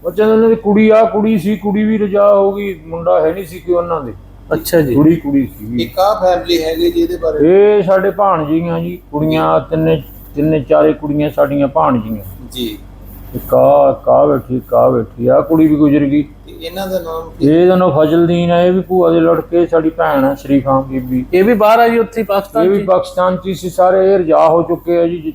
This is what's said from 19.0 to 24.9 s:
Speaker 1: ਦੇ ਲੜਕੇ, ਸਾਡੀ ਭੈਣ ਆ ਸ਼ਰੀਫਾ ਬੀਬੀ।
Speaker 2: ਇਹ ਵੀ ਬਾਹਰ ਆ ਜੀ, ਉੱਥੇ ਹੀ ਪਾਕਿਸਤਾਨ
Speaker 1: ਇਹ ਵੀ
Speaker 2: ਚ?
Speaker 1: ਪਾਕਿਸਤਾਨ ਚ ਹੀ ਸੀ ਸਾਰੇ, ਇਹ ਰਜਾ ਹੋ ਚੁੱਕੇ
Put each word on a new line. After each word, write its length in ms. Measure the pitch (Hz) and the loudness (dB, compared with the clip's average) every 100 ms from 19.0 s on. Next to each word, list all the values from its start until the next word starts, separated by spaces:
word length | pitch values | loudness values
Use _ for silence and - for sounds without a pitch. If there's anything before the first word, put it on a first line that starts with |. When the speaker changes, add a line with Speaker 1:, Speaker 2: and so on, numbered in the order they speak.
| 170 | 2
Speaker 1:
ਦੇ 100 | 165 | 2
ਲੜਕੇ, 480 | 160 165 165 170 165 | 2 0 0 -2 0
ਸਾਡੀ 220 | 165 160 | 0 -2
ਭੈਣ 340 | - 160 143 | -2 -2 0
ਆ 120 | 135 139 | -2 -4
ਸ਼ਰੀਫਾ 460 | 135 139 135 135 | -2 -2 2 -2
ਬੀਬੀ। 440 | 135 131 127 127 131 | -2 -8 -4 -6 -2
Speaker 2:
ਇਹ 100 | 180 | 0
ਵੀ 100 | 202 | 2
ਬਾਹਰ 260 | 233 214 226 | 2 2 4
ਆ 80 | 233 | 2
ਜੀ, 120 | 233 | 2
ਉੱਥੇ 220 | 226 - | -2 -4
ਹੀ 40 | 220 | -4
ਪਾਕਿਸਤਾਨ 400 | 202 196 226 180 | -4 -2 -2 0
Speaker 1:
ਇਹ 40 | |
ਵੀ 140 | 196 | 0
Speaker 2:
ਚ? 20 | 196 | 0
Speaker 1:
ਪਾਕਿਸਤਾਨ 520 | 185 180 - 185 180 | 0 0 -2 -2 -2
ਚ 100 | 190 | -6
ਹੀ 60 | |
ਸੀ 160 | 175 180 | -8 -8
ਸਾਰੇ, 440 | - 185 190 190 | 0 2 4 2
ਇਹ 60 | 196 | 2
ਰਜਾ 280 | 165 151 160 | 2 2 4
ਹੋ 140 | 165 | 2
ਚੁੱਕੇ 360 | 165 170 - | 0 -4 -2